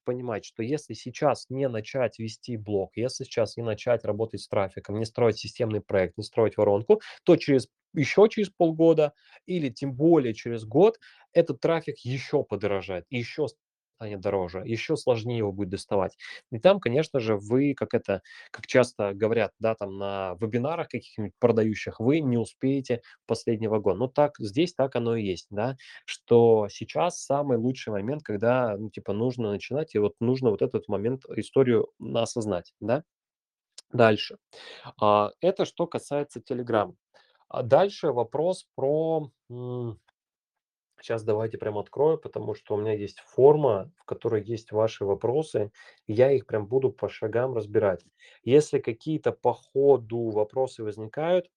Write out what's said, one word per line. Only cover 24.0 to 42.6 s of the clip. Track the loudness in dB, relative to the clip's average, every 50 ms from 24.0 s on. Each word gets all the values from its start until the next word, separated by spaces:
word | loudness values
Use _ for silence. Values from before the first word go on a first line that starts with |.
| -2 -2
так, | 0 2 0 0 0 -4
здесь | -10 -4 -2 -2 -2 -2 -2
так | -2 -2 -2 -2 -2
оно | -2 -2 -2 -2
и | -2
есть, | -4 -4 -6 -8 _
да, | -6 -4 -4 -4 -4 -8 -14 -20 -20 -18 -16
что | -16 -16 -12 _ 4 6 6 8 8 6 4 4 0
сейчас | -4 -10 -12 -6 -4 -2 -2 -2 -2 -4 -4
самый | -2 -2 -2 0 0 0 0
лучший | 0 -2 -4 -4 -6 -6 -6
момент, | -4 -4 -4 -6 -6 -6
когда, | -6 -4 -2 0 2 2 2 0 0 -2 -4
ну, | -8 -10
типа, | -12 -10 -8 -6 -4
нужно | -2 -2 -2 -2 -2 -4 -4
начинать, | -4 -4 -6 -6 -6 -6 -4 -2 0
и | 0
вот | 0 0 0 0
нужно | 0 0 0 2 2 0
вот | 0 2 0
этот | -2 -2 -4 -4 -4
момент, | -4 -4 -2 -4 -4 -6 -8 -10 -8 -8
историю, | -8 0 2 2 4 4 4 2 2 -2 _ -14
м, | -10 -6 -2 -2
осознать, | -2 -2 -4 -4 -4 -2 -2 -4 -4 _ _ _
да. | -4 -2 -2 -2 -2 _ _ _ _ _ _ _ _ _ _ _ _ _ _ -20 -16 _ 2
Дальше. | 6 6 6 6 4 -2 -8 -14 -16 _ _ -20 -20 -20 -20 -20 -20 -20 -20 -4 2
А, | 4 6 6 6 4 2 0 _
это | 0 0 0 0 -2
что | -4 -2 -4 -4 -4
касается | -4 -6 -6 -4 -4 -4 -4 -6 -10 -12
Telegram. | -10 -6 -6 -6 -2 0 0 2 0 0 -4 _ _ _ _ _ _ _ _ _ _ -10
А | -6 -6 2
дальше | 4 6 6 6 4 0 -2 -2 -2 0
вопрос | 0 -2 -2 -2 -2 -2 -2 -2 -4 -8 _ _
про, | -4 -2 0 0 0 0 0 -2 -2 -4 -6 _ _ _ -16
м, | -14 -12 -10 -8 -8 -6 -6 -8 -10 -12 _ _ _ _ _ _ _ _ _ _ _ _ _ _ _ _ _ _ _ -14
щас | -8 -6 -6 -4 -2
давайте | -2 -2 0 -2 -4 -6 -6
прям | -6 -4 -4 -4
открою, | -6 -6 -2 0 2 2 0 0
потому | -4 -10 -10 -8 -8 -8 -8
что | -10